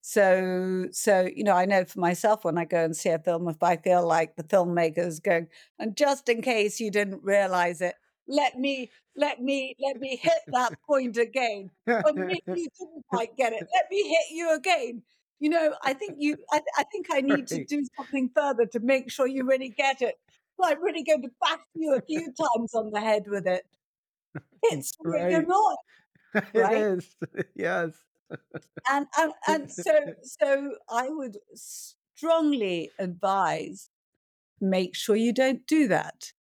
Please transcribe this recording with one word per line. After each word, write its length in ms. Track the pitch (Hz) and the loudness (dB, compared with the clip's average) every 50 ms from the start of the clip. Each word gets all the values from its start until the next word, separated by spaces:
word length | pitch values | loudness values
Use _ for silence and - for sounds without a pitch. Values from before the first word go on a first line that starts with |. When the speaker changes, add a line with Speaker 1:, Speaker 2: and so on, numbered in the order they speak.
Speaker 1:
So, 840 | - - - 214 196 190 185 185 185 185 185 185 185 185 185 185 185 - | -12 0 2 4 6 6 6 4 4 0 -2 -2 -2 -4 -4 -6 -6 -8
so, 360 | - - - 226 196 185 185 185 - | -8 -2 2 4 4 4 4 0 -2
you 80 | - 208 | -2 0
know, 80 | 208 | 2
I 140 | 185 175 185 | 4 4 4
know 180 | 196 202 190 185 | 4 2 2 2
for 160 | - - 190 | 0 -4 -2
myself, 460 | 180 170 180 170 - 208 214 214 - | 0 0 0 2 2 2 2 2 0
when 100 | 175 160 | -2 -2
I 80 | 175 165 | -2 -2
go 180 | 156 180 170 | 0 0 0
and 140 | 165 160 160 | 0 0 -2
see 140 | - - 190 | -2 0 0
a 80 | 165 160 | 0 0
film, 280 | 156 185 170 170 175 170 | 0 0 0 0 -2 -4
if 140 | 151 - | -2 0
I 140 | 180 175 175 | 2 2 2
feel 280 | 165 - 180 180 180 175 | 2 2 4 4 4 4
like 300 | 165 160 165 165 156 _ | 4 2 2 2 0 _
the 80 | - | -14
filmmaker 640 | 156 - 214 190 175 175 175 170 165 165 156 170 175 | -4 2 2 2 4 4 2 2 0 0 0 -2 -4
is 140 | 180 156 156 | -4 -6 -4
going, 280 | - 202 175 170 170 156 _ - - _ _ - | 0 0 0 0 0 -4 _ -20 -20 _ _ -8
"And 160 | 214 220 196 | -8 -8 0
just 360 | - 294 277 277 262 _ - | 2 2 2 2 0 _ -2
in 100 | 233 226 | -2 0
case 400 | - 262 240 214 202 208 - - | 0 0 0 2 0 0 -2 -4
you 100 | 226 214 | -6 -2
didn't 320 | 185 208 202 196 190 - | 0 0 0 0 -4 -6
realize 600 | - 196 196 202 196 185 185 180 175 175 175 156 | 0 2 4 4 4 2 2 2 2 0 0 -2
it, 140 | 185 175 - _ _ _ _ _ _ | -4 -4 -4 _ _ _ _ _ _
let 320 | - 269 294 294 254 - 254 | -2 0 0 0 0 -2 -2
me, 320 | 262 277 277 262 247 - _ _ _ _ _ | -2 -2 -2 -2 -6 -12 _ _ _ _ _
let 280 | 277 294 294 269 - | -2 -2 -2 -2 -4
me, 340 | 247 262 277 277 262 262 - _ | -4 -2 -2 -2 -4 -6 -8 _
let 220 | 269 277 269 226 | -4 -4 -4 -4
me 160 | 269 262 262 | -6 -8 -8
hit 240 | 240 - 330 330 320 - - | -2 2 2 2 2 -2 -2
that 240 | 254 247 254 226 156 _ | -2 0 0 0 -4 _
Speaker 2:
<laughs> 60 | _ | _
Speaker 1:
point 320 | - 294 269 262 240 202 233 | 0 0 0 0 0 0 0
again. 520 | 233 226 226 269 247 233 208 196 196 180 _ _ _ | -2 0 0 -2 -2 -2 -2 -6 -12 -16 _ _ _
Or 280 | 226 240 220 - 311 302 | -2 0 2 2 2 2
maybe 260 | 175 - 185 185 339 _ | 2 -4 -4 -4 -6 _
you 220 | 359 370 349 339 294 _ - | -6 -6 -6 -6 -8 _ -14
didn't 260 | 370 311 330 311 - _ | -18 -16 -16 -20 -8 _
quite 260 | 185 208 233 226 233 | -4 -4 -4 -4 -2
get 160 | - 262 226 | 0 0 0
it. 160 | 226 214 175 - - | 0 -4 -6 0 0
Let 160 | 740 - - | 0 0 2
me 180 | 370 403 392 294 | 0 -2 0 2
hit 220 | 311 330 311 - | 2 0 0 0
you 240 | 320 330 339 330 311 | -6 -4 0 0 0
again." 480 | 302 - 381 349 302 247 247 247 220 _ _ _ _ _ _ _ _ | 0 2 0 0 0 0 -6 -8 -12 _ _ _ _ _ _ _ _
You 120 | 294 302 | -2 0
know, 240 | 339 339 320 302 - - | 2 2 2 0 0 0
I 100 | - 269 | -2 -4
think 220 | 269 277 415 403 - 277 | -4 -2 -8 -12 -6 -2
you, 200 | 294 294 302 - - - | -2 -2 -2 -4 -4 0
I, 120 | 302 302 302 - - 294 | 0 0 0 0 -2 -2
I 60 | 277 | -2
think 240 | _ - 403 349 - | _ -6 -10 -4 -2
I 80 | 320 277 | -2 0
need 260 | 269 277 285 285 254 - | 2 2 2 0 0 -4
to 80 | - | -6
Speaker 2:
Right. 120 | - - - | -8 -6 -4
Speaker 1:
do 160 | 294 294 277 247 _ - | -4 -4 -4 -6 _ -14
something 320 | 262 - - 277 262 247 _ | -12 -6 -2 -2 -2 0 _
further 300 | 311 285 285 262 220 233 220 | 0 0 2 2 2 0 0
to 80 | - 240 | 0 -4
make 300 | 214 247 269 269 262 254 | 2 2 2 2 0 -6
sure 160 | - - 262 | -2 -2 -2
you 180 | 254 269 269 254 | 0 0 -2 0
really 240 | 254 269 262 262 254 | 2 0 0 0 -6
get 320 | 202 - 277 269 269 - | -4 0 0 0 0 0
it. 140 | 247 - - _ _ _ _ _ _ _ _ | -2 -2 -2 _ _ _ _ _ _ _ _
So 100 | - 370 | 0 0
I'm 160 | 339 294 302 | 0 2 0
really 200 | 339 359 294 320 | 0 -2 -2 -2
going 200 | 262 320 302 269 | 2 2 2 2
to 80 | 240 247 _ _ | 0 -8 _ _
bash 180 | 359 294 320 330 _ _ _ | -2 -2 -2 -2 _ _ _
you 200 | 330 320 302 269 | -6 0 0 0
a 60 | 247 | 0
few 240 | - - 311 311 330 | 0 -2 -6 -4 -4
Speaker 2:
<laughs> 320 | 285 254 - 320 285 247 | -8 -4 -2 0 0 0
Speaker 1:
times 160 | - 233 220 - | 0 -2 -2 -4
on 160 | 226 214 214 | -4 -4 -2
the 100 | 214 208 | -4 -2
head 240 | 220 220 214 214 196 208 | 0 2 0 0 0 -4
with 180 | 202 202 165 | -6 -2 0
it. 200 | 185 180 180 - _ _ _ _ _ _ _ _ _ _ _ _ _ _ - _ _ _ _ | 0 0 -2 -4 _ _ _ _ _ _ _ _ _ _ _ _ _ _ -18 _ _ _ _
It's 320 | - 466 - 139 277 - - _ | 0 2 2 0 -6 -8 -12 _
really 320 | 311 330 311 302 339 175 - | -4 -2 -2 0 2 2 2
Speaker 2:
Right. 100 | 320 311 | 2 2
Speaker 1:
annoying, 320 | 349 359 403 440 392 - - - _ _ _ _ _ _ _ _ _ - | 2 2 4 4 2 0 -2 -10 _ _ _ _ _ _ _ _ _ -2
Speaker 2:
<laughs> 200 | 160 - - - | -2 -2 2 2
It 40 | 220 | 2
Speaker 1:
right? 180 | 226 202 226 220 | 4 4 4 2
Speaker 2:
is. 380 | 214 208 185 180 - _ _ _ 170 - - | 2 2 0 -2 -4 _ _ _ -12 -8 -6
<laughs> 200 | - - _ _ | -8 -8 _ _
Yes. 380 | - 190 165 180 185 170 165 160 _ _ _ _ _ _ _ - - _ _ - - _ _ _ - _ 247 | -4 -4 -2 -2 -2 -4 -4 -8 _ _ _ _ _ _ _ -16 -16 _ _ -16 -16 _ _ _ -6 _ 0
Speaker 1:
And, 200 | 277 285 285 - - 294 | 0 0 -2 -2 0 0
and, 140 | 330 302 - - - 302 | 0 0 -2 -4 -2 0
and 240 | 311 311 277 - | 0 0 -2 -8
so, 200 | - 175 175 370 311 302 285 170 | -12 -6 0 2 2 2 2 0
Speaker 2:
<laughs> 100 | 160 - | -12 -14
Speaker 1:
so 540 | - 262 - _ 302 277 277 277 285 277 254 - _ - | -20 -20 -2 _ 2 2 2 0 0 -6 -10 -12 _ -4
I 200 | 220 233 254 269 | -2 -2 -2 -2
would 300 | 311 311 269 247 196 202 _ _ - | -6 -6 -8 -10 -12 -16 _ _ -20
strongly 1400 | 220 - - - - - - _ _ _ _ _ - 294 330 330 330 320 302 285 254 208 190 180 170 160 - _ | -20 -18 -16 -16 -16 -16 -18 _ _ _ _ _ -6 0 2 2 4 4 2 2 0 0 -2 -2 -4 -6 -8 _
advise, 960 | - 196 180 175 175 - 190 196 196 185 160 151 160 - - 196 202 - _ _ _ _ _ _ _ _ _ _ _ _ _ _ _ | -6 -6 -6 -4 -4 -2 0 2 2 2 0 0 -2 -6 -10 -14 -16 -20 _ _ _ _ _ _ _ _ _ _ _ _ _ _ _
make 340 | 202 190 190 185 185 180 - | -2 0 2 0 0 -2 -6
sure 220 | - - - 208 | -8 0 0 2
you 160 | 220 226 240 | 2 2 2
don't 340 | 220 254 262 262 262 247 _ | 2 2 2 2 0 -2 _
do 220 | - 311 311 294 214 | 0 2 2 4 4
that. 440 | 175 - - 160 - _ - - _ _ | 2 0 0 -4 -12 _ -18 -20 _ _